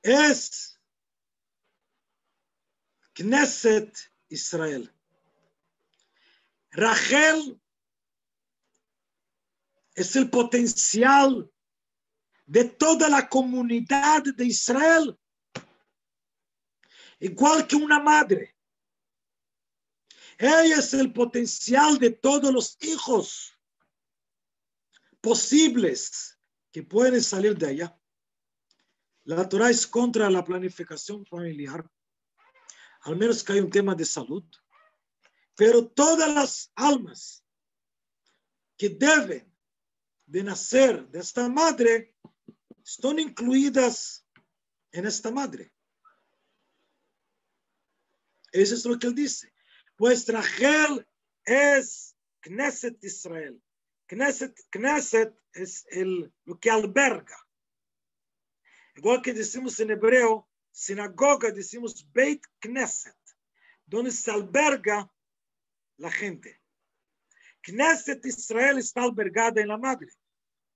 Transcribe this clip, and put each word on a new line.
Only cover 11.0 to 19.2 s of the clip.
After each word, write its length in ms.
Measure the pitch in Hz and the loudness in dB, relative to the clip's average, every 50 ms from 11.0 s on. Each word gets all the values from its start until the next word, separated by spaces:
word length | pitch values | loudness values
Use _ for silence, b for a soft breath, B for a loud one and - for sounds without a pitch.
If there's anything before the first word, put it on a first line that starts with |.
| 240 262 277 277 277 277 262 226 170 _ _ _ _ _ _ _ _ _ _ _ _ _ _ _ _ _ _ _ _ | 4 6 6 6 6 4 2 -2 -6 _ _ _ _ _ _ _ _ _ _ _ _ _ _ _ _ _ _ _ _
de 200 | - 147 220 240 | 2 2 2 2
toda 440 | 240 - _ 302 311 330 240 311 302 | 2 0 _ 2 4 4 4 4 4
la 180 | 285 - - | 4 2 2
comunidad 960 | - - 269 262 254 247 254 247 240 233 233 240 - 269 277 277 302 311 311 294 | 2 -2 -2 0 0 -4 -4 -2 -2 -2 -2 -2 -2 -2 2 4 4 4 4 2
de 220 | 285 262 - 247 | -2 -4 -2 -2
Israel, 720 | 247 214 - - - 247 269 302 320 330 320 320 254 - _ _ _ _ _ _ _ _ - - _ _ _ _ _ _ _ _ _ _ _ _ _ _ _ _ _ _ _ _ _ _ _ b b b b b b b b | -2 -2 -2 -2 0 0 2 4 6 6 4 2 0 -6 _ _ _ _ _ _ _ _ -18 -18 _ _ _ _ _ _ _ _ _ _ _ _ _ _ _ _ _ _ _ _ _ _ _ b b b b b b b b
igual 460 | 165 190 170 - 254 294 311 311 - | -10 -10 0 2 4 4 4 4 2
que 80 | - 277 | 0 0
una 240 | 302 302 294 302 294 | 0 2 4 2 4
madre. 560 | 285 294 302 302 294 - 190 - - - _ _ _ _ _ _ _ _ _ _ _ _ _ _ | 4 4 4 4 4 2 0 -2 -2 -12 _ _ _ _ _ _ _ _ _ _ _ _ _ _